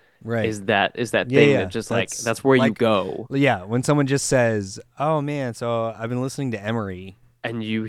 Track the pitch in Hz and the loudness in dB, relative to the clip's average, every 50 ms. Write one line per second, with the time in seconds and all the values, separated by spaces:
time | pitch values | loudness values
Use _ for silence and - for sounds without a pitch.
0 | _ _ _ _ - 110 117 113 107 110 107 104 95 110 104 98 95 - - - | _ _ _ _ -8 -4 -2 -2 -2 -2 -2 -2 0 2 2 2 2 2 0 -2
1 | 123 - - 101 90 120 131 143 143 143 135 110 92 90 117 113 - - 117 98 | -4 0 0 0 0 4 4 6 6 6 6 4 0 -2 -4 -6 -4 -2 -2 -2
2 | 92 - - - - 117 113 - - 135 135 127 117 113 98 - 117 113 107 95 | -2 -4 -6 -4 -2 -2 -2 0 4 4 6 6 4 4 2 2 2 2 4 2
3 | 92 82 - 107 113 - 135 139 139 131 113 90 90 101 117 127 123 - 147 147 | 0 -2 -6 -8 -8 -4 0 2 2 2 2 0 -2 -2 -2 0 2 2 2 4
4 | 139 131 139 135 - - 143 127 120 113 110 104 98 95 104 107 - _ _ - | 2 2 0 0 0 2 2 4 4 2 2 0 -2 -6 -10 -14 -18 _ _ -4
5 | 139 156 160 151 139 147 147 143 131 120 110 - 120 117 117 113 113 113 107 107 | -2 0 0 -2 -2 -4 -4 -4 -4 -6 -6 -6 -4 -2 -2 -2 -2 -4 -4 -6
6 | 113 117 123 123 131 135 - 147 139 127 110 98 101 107 117 113 104 95 90 90 | -6 -4 -4 -4 -4 -4 -4 -4 -4 -4 -4 -4 -4 -2 -2 -2 -4 -4 -8 -10
7 | 95 95 95 _ _ _ _ _ - 117 120 117 110 110 113 110 110 | -12 -16 -18 _ _ _ _ _ -8 -8 -6 -6 -4 -4 -4 -4 -2